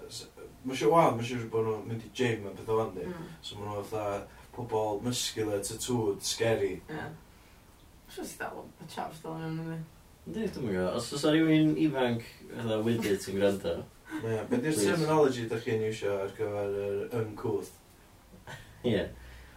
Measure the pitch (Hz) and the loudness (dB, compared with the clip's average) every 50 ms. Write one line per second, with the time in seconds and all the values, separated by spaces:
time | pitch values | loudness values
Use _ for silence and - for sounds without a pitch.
0 | - - - - - - - - - - - - - 131 135 - 151 147 165 170 | -10 -12 -12 -14 -14 -14 -16 -18 -18 -18 -18 -10 -6 -6 -2 4 4 8 8 8
1 | 160 127 120 113 117 127 127 120 113 110 110 113 110 110 107 101 - 113 113 113 | 8 6 4 2 -2 -2 -4 -4 -4 -2 0 0 2 2 0 -2 -4 -6 -8 -8
2 | - - - - 123 117 110 104 104 98 92 92 - 113 110 110 110 101 92 90 | -8 -10 -4 0 0 0 0 -2 -4 -8 -10 -10 -4 -2 0 0 0 0 -4 -6
3 | 87 92 90 85 82 - - - - - 107 104 104 104 104 101 98 - 110 107 | -8 -8 -8 -8 -10 -14 -14 -14 -14 -14 -12 -10 -8 -8 -6 -6 -6 -6 -6 -4
4 | 104 101 101 98 - - - - - - - - 113 113 - 110 110 107 104 101 | -4 -2 -4 -4 -6 -10 -16 -20 -20 -16 -12 -10 -6 -2 -2 0 0 0 -2 -2
5 | 120 123 120 - - - - 113 107 104 104 98 98 - 110 110 - 127 123 113 | -2 -2 -2 -2 -2 -4 -2 -2 -2 0 0 -2 -2 -4 -6 -6 -4 -2 0 2
6 | 110 101 98 95 - - - - 113 117 113 104 101 92 87 85 - - 156 151 | 2 0 0 -2 -2 -4 -2 2 2 2 4 4 2 0 -2 -4 -8 -10 -8 -8
7 | - - 160 - - - - - - - - - - - - - - - - - | -8 -8 -10 -14 -18 -20 -20 -20 -20 -20 -20 -20 -20 -20 -20 -20 -20 -20 -20 -20
8 | - - - 381 - - - - - - - - - - - - 165 160 - - | -20 -16 -12 -10 -10 -10 -8 -8 -8 -8 -8 -10 -12 -14 -16 -16 -16 -12 -8 -6
9 | - - 160 - - 160 160 160 160 160 160 160 160 165 165 160 160 - - - | -6 -6 -8 -8 -8 -8 -6 -4 -4 -4 -4 -4 -4 -4 -4 -6 -8 -10 -14 -20
10 | - - - - - - 170 220 226 190 - - 139 107 95 90 92 90 - 117 | -20 -20 -20 -16 -12 -8 -4 -2 -2 -2 -2 -4 -2 0 0 2 2 2 0 -2
11 | 117 - 143 143 151 156 151 160 160 156 156 156 156 151 151 - 156 156 135 131 | -4 -4 -4 2 4 6 6 6 6 8 8 8 6 6 6 4 2 2 4 4
12 | 127 120 117 113 - - - - - - - 120 117 113 110 107 110 117 117 113 | 2 2 2 0 -2 -8 -14 -18 -16 -14 -10 -6 -2 0 0 2 2 2 2 2
13 | 104 107 98 95 - 95 95 98 101 98 98 98 - - - - - - - - | 2 2 2 0 0 -2 0 4 4 4 4 2 0 -2 -2 -2 -4 -10 -16 -20
14 | - - 311 311 110 113 113 107 - - 247 247 - 156 - - - 196 - 165 | -16 -10 -8 -6 -2 -2 -2 -2 0 0 0 2 2 2 2 4 4 4 4 4
15 | 156 151 156 156 147 131 123 120 117 110 117 - - 123 110 110 107 110 110 - | 4 4 6 6 6 6 4 2 -2 -2 -2 -2 0 0 0 2 2 0 -2 -2
16 | 101 101 101 98 95 98 - - 110 101 101 104 101 101 101 101 101 101 101 101 | 0 0 0 0 -2 -4 -4 -4 -4 -2 0 -2 -2 0 -2 -2 -2 -2 -2 -2
17 | 110 - 123 117 110 107 104 - - 113 104 98 - - - - - - - - | -4 -2 -2 -2 -2 -2 -6 -4 -2 -2 0 0 -2 -6 -12 -18 -20 -20 -20 -20
18 | - - - - - - - - - - - - - - - - - 120 107 92 | -20 -20 -20 -20 -20 -20 -20 -20 -16 -16 -16 -16 -16 -20 -18 -4 -2 0 2 2
19 | 85 - - - - - - - - - - | 0 -2 -6 -12 -16 -18 -18 -18 -20 -20 -20